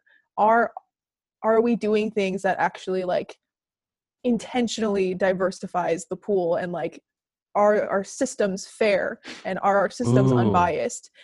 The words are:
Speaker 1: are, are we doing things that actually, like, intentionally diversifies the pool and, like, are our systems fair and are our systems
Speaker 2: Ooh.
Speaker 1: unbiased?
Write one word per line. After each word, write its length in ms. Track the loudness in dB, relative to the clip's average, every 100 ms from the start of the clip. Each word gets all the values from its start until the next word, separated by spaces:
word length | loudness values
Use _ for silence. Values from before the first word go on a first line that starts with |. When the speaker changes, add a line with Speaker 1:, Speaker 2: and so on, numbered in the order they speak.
| _ _ _ 0
Speaker 1:
are, 340 | 4 4 2 -4 _ _ _ _ _ _
are 180 | 2 4
we 140 | 4 2
doing 340 | 0 0 0
things 320 | -2 -2 -2
that 140 | -2 0
actually, 440 | -2 -4 -6 -4
like, 340 | -2 -2 -4 -14 _ _ _ _ _ _ _ _
intentionally 920 | -2 -2 -2 -4 -4 -2 -2 0 -2
diversifies 920 | 0 0 0 -2 -4 -8 -4 -2 -4 -4
the 100 | -10
pool 400 | -2 0 0 -2
and, 160 | -2
like, 320 | -6 -8 -10 _ _ _ _ _
are 340 | 2 2 2 0
our 160 | -2
systems 640 | -4 -4 -4 -2 -2 -2 -8
fair 540 | 0 2 2 -2 -6 -14 -12 -8
and 120 | -2
are 160 | 2 2
our 120 | 2
systems 420 | -2 2 4 4
Speaker 2:
Ooh. 60 | 4
Speaker 1:
unbiased? 720 | 4 2 2 0 -4 -8 -18 _